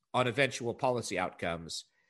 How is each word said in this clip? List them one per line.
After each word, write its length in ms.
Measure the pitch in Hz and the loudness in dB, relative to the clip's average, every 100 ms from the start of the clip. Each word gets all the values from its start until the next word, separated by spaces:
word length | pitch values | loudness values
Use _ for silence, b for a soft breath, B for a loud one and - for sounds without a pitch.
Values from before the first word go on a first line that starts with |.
| _ | _
on 140 | 123 127 | 2 2
eventual 460 | 113 131 - 117 | 4 2 2 -4
policy 460 | 104 131 120 - 90 | 0 0 0 0 0
outcomes 680 | 90 - 90 85 82 - - _ | -2 -2 -4 -4 -6 -10 -12 _